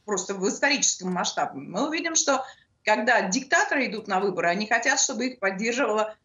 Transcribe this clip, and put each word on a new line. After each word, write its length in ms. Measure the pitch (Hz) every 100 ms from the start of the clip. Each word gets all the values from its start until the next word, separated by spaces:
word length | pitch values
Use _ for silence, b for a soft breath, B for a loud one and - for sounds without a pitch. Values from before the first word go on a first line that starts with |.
| -
просто 280 | 196 -
в 140 | 196 185
историческом 640 | - 285 269 - - 185
масштабе, 480 | 180 - - 143 139
мы 300 | 143 175 302
увидим, 260 | 320 330 311
что 300 | - 262 B B B _ -
когда 360 | 214 233 220
диктаторы 640 | 190 226 254 339 415 302 226
идут 200 | 208 -
на 140 | 190
выборы, 260 | 202 180 170
они 180 | 180 214
хотят, 340 | 233 269 277
чтобы 280 | - 226 254
их 120 | 254
поддерживало 760 | 196 190 226 240 233 214 214 -